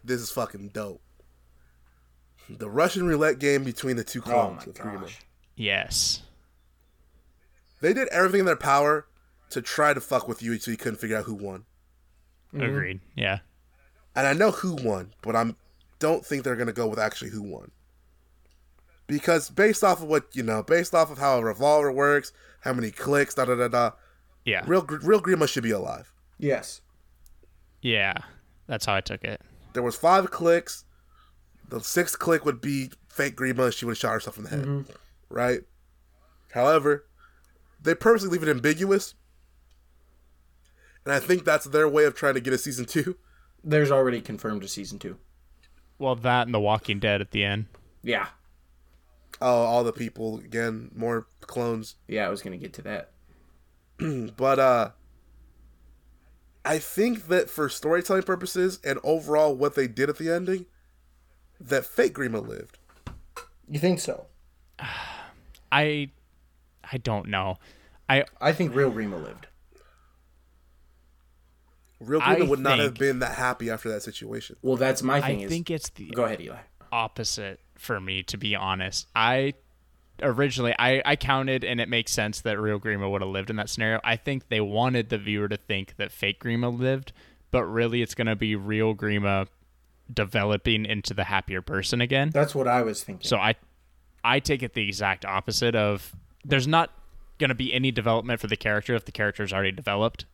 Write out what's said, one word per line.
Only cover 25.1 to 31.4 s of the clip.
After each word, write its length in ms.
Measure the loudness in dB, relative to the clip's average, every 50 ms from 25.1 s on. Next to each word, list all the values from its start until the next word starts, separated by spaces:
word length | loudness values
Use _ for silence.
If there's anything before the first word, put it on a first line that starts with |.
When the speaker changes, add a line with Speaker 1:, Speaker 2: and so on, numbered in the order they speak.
| 4 4
Speaker 1:
Grima 280 | 4 2 2 2 2 2
should 160 | 0 -2 0
be 60 | 0
alive. 400 | -2 -2 -2 -6 -8 -10 -12 -20 _ _ _ _ _ -6
Speaker 2:
Yes. 420 | -2 -2 -2 -2 -4 -10 -16 -18 _ _ _ _ _ _ _ _ -20 -20 -20 -20 -20 _ _ -20 _ _ _ _
Speaker 3:
Yeah. 340 | -2 0 2 2 2 0 -2 -4 -8 -12 -20 -20 _ _ _ _ _ -8
That's 180 | -6 -4 -2
how 80 | 0 -2
I 60 | -2
took 240 | -2 -4 -10 -8 -8
it. 160 | -10 -10 -10 -14 _ -20 -20 -20 -8
Speaker 1:
There 100 | -6 -2
was 140 | -2 -2 -4
five 340 | 2 4 6 6 6 4 0
clicks. 540 | -4 0 4 4 4 4 2 -4 -14 -14 -16 _ _ _ _ _ _ -20 _ _ _ _